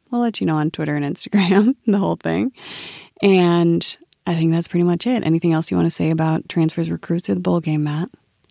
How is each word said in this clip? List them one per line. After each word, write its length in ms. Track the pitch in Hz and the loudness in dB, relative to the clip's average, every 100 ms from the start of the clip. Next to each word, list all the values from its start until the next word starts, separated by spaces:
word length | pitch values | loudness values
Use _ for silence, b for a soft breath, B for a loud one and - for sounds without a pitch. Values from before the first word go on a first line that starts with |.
| - | -6
We'll 80 | 240 | -2
let 200 | 240 214 | -2 -2
you 40 | 185 | -2
know 100 | 156 | 0
on 120 | 156 | -2
Twitter 260 | - 156 147 | -4 -4 -2
and 100 | 143 | -4
Instagram, 680 | 160 - 208 180 190 214 269 | -6 -2 0 4 4 4 0
<laughs> 40 | - | 0
the 100 | 202 | 0
whole 200 | 175 170 | 0 -2
thing. 340 | 165 165 233 B B B B B B B | -2 -2 -2 B B B B B B B
And 760 | 202 185 175 170 170 170 - - _ _ - | 4 4 4 4 2 2 -2 -12 _ _ -4
I 80 | 165 | 0
think 160 | 165 | 2
that's 160 | 165 170 | 0 0
pretty 160 | 175 | 0
much 240 | 175 175 233 | 2 0 0
it. 160 | 247 | -2
Anything 300 | - 165 175 | 0 0 2
else 180 | 160 165 | 0 0
you 60 | 180 | 0
wanna 120 | 170 | 0
say 180 | - 160 | 0 0
about 380 | 160 160 160 - | 0 0 -2 -2
transfers, 420 | - 160 - 165 | 0 0 0 -4
recruits, 380 | 165 - 170 - | -4 -4 -4 -2
or 40 | 190 | -2
the 40 | |
bowl 200 | 180 175 | 0 -2
game, 220 | 160 151 | 0 -2
Matt? 260 | 151 151 170 _ _ _ _ | -2 -2 -6 _ _ _ _